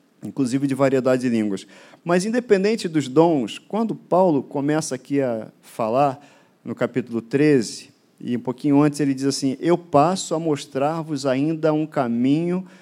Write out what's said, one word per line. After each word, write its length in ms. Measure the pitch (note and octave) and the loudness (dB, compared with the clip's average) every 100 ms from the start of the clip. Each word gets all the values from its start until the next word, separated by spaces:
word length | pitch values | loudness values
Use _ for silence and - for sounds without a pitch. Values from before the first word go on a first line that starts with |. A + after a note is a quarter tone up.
| _ _ | _ _
inclusive 440 | G#2+ G2+ C3 C3+ C#3 | -10 -4 -2 0 -2
de 60 | |
variedade 500 | C3 C#3 C3 B2+ C3 | 2 2 2 2 0
de 60 | B2+ | 2
línguas. 380 | A#2 G#2+ G2 - - - - | 0 0 -4 -8 -20 -20 -12
Mas, 220 | - F3 G3 | -2 0 0
independente 600 | A#3+ A#3+ G3 G3 A3 F#3+ | -2 2 2 2 -2 -2
dos 220 | D#3 C3 | -2 0
dons, 500 | B2+ E3 D#3 G#2+ - | 4 4 4 -2 -8
quando 340 | _ G3+ A3+ | _ -4 -4
Paulo 480 | D3 - E3+ F#3 D3 | -4 0 2 4 2
começa 540 | - D3 C#3 D3+ D3+ B2+ | 0 -4 0 0 -2 -8
aqui 240 | - C#3+ | -4 -2
a 300 | C3 A2+ G#2+ - | 0 -2 -8 -18
falar, 640 | - - A2 A#2+ C#3+ C3 - _ _ _ | -16 -6 -2 2 2 0 -12 _ _ _
no 100 | - | -10
capítulo 480 | A2+ B2 C3 G#2+ A#2 | -4 -4 -4 -4 -6
treze, 680 | A2+ C#3 D3+ C#3 G#2 - - _ _ _ | -4 2 4 4 2 -8 -18 _ _ _
e 160 | A2+ A#2+ | -6 -6
um 20 | |
pouquinho 420 | A#2+ B2+ D3+ C#3 | -6 -4 0 2
antes, 200 | D3+ D3 | 2 0
ele 120 | D3 | -2
diz 120 | C3+ C3+ | -2 -2
assim: 320 | C3+ C#3 C3 | -2 -4 -2
"Eu 180 | D#3+ F3 | 0 0
passo 560 | F3 D3 D3+ F#3 - | 2 2 2 0 -4
a 60 | D#3+ | -4
mostrar-vos 840 | E3 D3 - C#3 C#3 E3 D#3 D3 C3+ | -2 -4 -4 -4 -2 -4 -6 -4 -2
ainda 480 | B2+ D3 D#3+ D#3 | 0 0 0 0
um 120 | D3+ D#3 | 0 -2
caminho 800 | D#3 B2+ A#2 B2 D3 E3+ F3+ F#3 - | -2 -2 0 2 2 0 -4 -6 -16